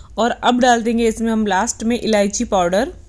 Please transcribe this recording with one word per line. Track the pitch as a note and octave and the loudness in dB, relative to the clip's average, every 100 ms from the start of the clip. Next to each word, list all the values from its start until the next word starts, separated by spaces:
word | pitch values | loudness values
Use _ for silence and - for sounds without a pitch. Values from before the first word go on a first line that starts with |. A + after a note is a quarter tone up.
| - - | -14 -4
और | A#3 | -2
अब | - A3+ A#3+ | 0 0 2
डाल | B3 A#3 | 4 2
देंगे | A3+ A#3 A#3 | 2 0 0
इसमें | A3 A3+ | 0 -2
हम | A3 G#3+ | -2 0
लास्ट | F#3+ A#3 - | 0 -2 -4
में | A3+ A#3+ | -4 -2
इलायची | A3 G#3+ G3+ - A#3 | 0 0 0 -2 -2
पाउडर | G3 F3 F#3+ C#4+ - | 0 2 0 -2 -8